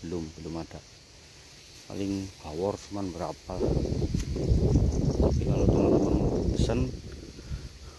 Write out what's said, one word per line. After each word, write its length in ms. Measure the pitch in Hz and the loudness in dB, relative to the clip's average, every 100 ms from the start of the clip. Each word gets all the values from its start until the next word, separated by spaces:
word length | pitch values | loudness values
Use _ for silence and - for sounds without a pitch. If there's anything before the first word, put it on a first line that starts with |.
belum, 240 | 85 87 78 80 | -8 -6 -6 -10
belum 240 | 80 82 78 | -10 -8 -8
ada. 160 | 78 - - - - - - - - - - - | -12 -16 -20 -20 -20 -20 -20 -20 -20 -20 -20 -12
Paling 420 | 98 98 98 98 - | -6 -4 -4 -6 -10
bawor 400 | 78 78 95 98 - | -10 -2 -2 -2 -6
cuman 240 | 101 98 | -6 -6
berapa. 420 | 82 82 - - 90 - - - - - - - - - - - - - - - - | -4 -6 -6 -8 -2 0 0 0 -2 -2 -2 -2 -2 2 4 4 4 4 2 2 4
Tapi 200 | 135 135 - | 4 4 2
kalau 220 | - - | 4 4
teman-teman 460 | - - - - - - | 6 6 4 4 2 2
mau 240 | - - | 0 0
pesen 400 | - - 117 127 - - - - - - - - - - | 2 2 2 0 -2 -12 -14 -14 -14 -10 -10 -10 -16 -18